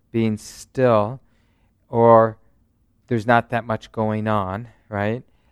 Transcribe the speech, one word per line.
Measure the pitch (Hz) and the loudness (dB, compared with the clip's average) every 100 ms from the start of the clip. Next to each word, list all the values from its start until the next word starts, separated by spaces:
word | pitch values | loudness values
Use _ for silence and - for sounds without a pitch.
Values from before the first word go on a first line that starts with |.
| _ | _
being | 113 113 107 | -4 -2 -4
still, | - - - - 127 110 104 135 _ _ _ _ _ _ _ | -10 -20 -12 -2 0 2 -2 -8 _ _ _ _ _ _ _
or | 120 117 113 113 110 _ _ _ _ _ _ - | 2 6 6 4 -2 _ _ _ _ _ _ -6
there's | 117 104 | -4 0
not | 117 113 | 0 0
that | 117 | -6
much | 117 110 - | -6 -8 -8
going | - 107 107 107 | -6 -4 -4 -4
on, | 107 92 98 123 _ - | -4 -4 -10 -14 _ -10
right? | 104 104 123 - _ _ | -6 -6 -6 -12 _ _